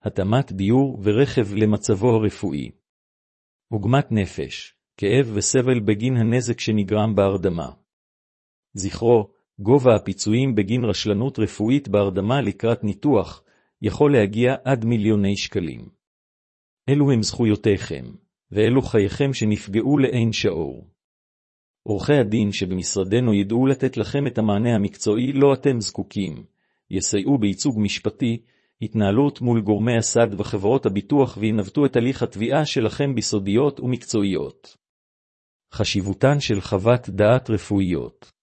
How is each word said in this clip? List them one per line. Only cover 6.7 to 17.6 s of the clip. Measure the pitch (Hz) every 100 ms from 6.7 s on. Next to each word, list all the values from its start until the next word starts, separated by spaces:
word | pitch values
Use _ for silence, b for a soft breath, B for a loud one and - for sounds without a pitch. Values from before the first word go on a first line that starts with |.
| 107 98 107 107 101
בהרדמה. | 98 98 95 85 67 - _ _ _ _ _ _ _ _ _
זכרו, | 101 95 - 117 120 101 _ _ -
גובה | 101 139 127 107
הפיצויים | - 95 - 113 135 107
בגין | 98 123 117
רשלנות | 101 110 101 131 -
רפואית | 107 - 107 139 139
בהרדמה | 101 101 92 98 135
לקראת | 107 - 113 113
ניתוח | 104 98 147 123 95 - _ _ _ _
יכול | 104 92 147
להגיע | 139 101 107 123 135
עד | 127 131 113
מיליוני | 120 104 107 98 98
שקלים. | - 101 82 58 55 _ _ _ _ _ _ _ _ _ -
אלו | 143 143
הם | 123
זכויותיכם, | 104 - 117 104